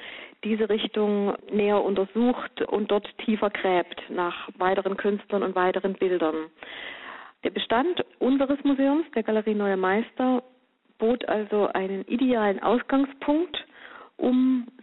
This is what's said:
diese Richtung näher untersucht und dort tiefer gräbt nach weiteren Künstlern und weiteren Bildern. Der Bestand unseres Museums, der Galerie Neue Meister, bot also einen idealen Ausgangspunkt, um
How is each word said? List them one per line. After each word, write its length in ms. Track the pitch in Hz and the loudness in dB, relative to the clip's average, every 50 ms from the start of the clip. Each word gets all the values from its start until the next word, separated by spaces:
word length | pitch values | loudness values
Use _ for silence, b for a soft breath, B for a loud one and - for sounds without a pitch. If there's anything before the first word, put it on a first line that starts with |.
| B B B B B B B B - | B B B B B B B B -4
diese 240 | 208 226 214 220 196 | -2 0 0 2 0
Richtung 680 | 208 220 214 208 - 214 208 208 208 202 202 202 - - - - | 0 0 -2 -2 -2 0 2 2 2 2 2 0 -2 -4 -6 -4
näher 320 | - 214 202 208 208 202 - | 0 2 2 4 4 4 2
untersucht 800 | 196 202 190 196 196 - 226 240 247 247 - - - - - - | 2 2 0 0 0 0 2 2 2 2 0 -4 -10 -6 -6 -4
und 280 | - - 208 208 - | -2 0 -2 0 2
dort 180 | 208 208 202 - - - | 0 0 0 -4 -14 -8
tiefer 320 | - - 214 202 220 202 | -2 0 0 2 2 0
gräbt 500 | - - - 381 370 359 - - - - - - | -2 0 0 2 2 2 0 -2 -6 -16 -12 -8
nach 380 | - 180 175 175 180 - - - - - | -4 -4 -2 -4 -4 -6 -12 -14 -6 -2
weiteren 380 | 185 185 190 196 190 190 196 | 0 0 2 2 0 -2 -4
Künstlern 460 | - - 208 202 202 - - 202 196 190 | -2 0 0 0 -2 -4 -2 -2 -2 0
und 140 | 190 190 | 0 0
weiteren 380 | 180 180 185 185 185 190 190 196 | 2 2 2 2 0 -2 -2 -2
Bildern. 420 | - 196 185 180 175 165 160 160 160 156 160 _ B B B B B B B B B B B B B B B B B - | 0 0 0 0 2 0 0 -2 -2 -6 -8 _ B B B B B B B B B B B B B B B B B -6
Der 60 | 175 | -4
Bestand 540 | 185 214 - - 226 233 269 359 349 - - - - - | -4 -4 -2 0 2 2 2 2 0 -2 -4 -8 -4 -2
unseres 420 | - 247 269 269 277 262 285 277 - | 0 2 4 2 2 2 0 0 2
Museums, 420 | 277 277 262 269 277 285 311 330 - - | 0 2 2 4 2 2 2 0 -2 -4
der 100 | 226 214 | -4 -2
Galerie 300 | - 220 220 208 220 214 | 0 0 0 0 0 0
Neue 220 | 208 202 202 196 | 0 0 0 0
Meister, 680 | 190 185 185 190 214 233 - _ - 254 254 254 247 - - _ _ _ _ _ _ _ _ _ - 226 | 0 2 2 2 0 0 -2 _ -2 0 2 2 0 -2 -6 _ _ _ _ _ _ _ _ _ -2 0
bot 260 | 226 247 233 - - | 2 2 0 0 -2
also 380 | 190 214 214 202 214 208 202 - - | -2 -2 -2 -2 0 0 0 2 0
einen 300 | 185 190 190 196 190 196 | -2 -2 -2 -4 -6 -6
idealen 560 | - - 240 262 254 247 226 214 202 190 - - | -4 -2 0 2 2 2 2 2 2 0 0 2
Ausgangspunkt, 1040 | - 214 247 - - 277 269 277 269 - - - - 294 311 359 - - - - B B B B B B B B B B | 2 2 2 0 2 2 2 2 0 -2 -8 -2 0 0 0 0 -2 -6 -12 -12 B B B B B B B B B B
um 520 | - - 247 254 254 254 262 262 254 233 - - _ | -2 0 2 4 4 4 4 2 0 -2 -6 -14 _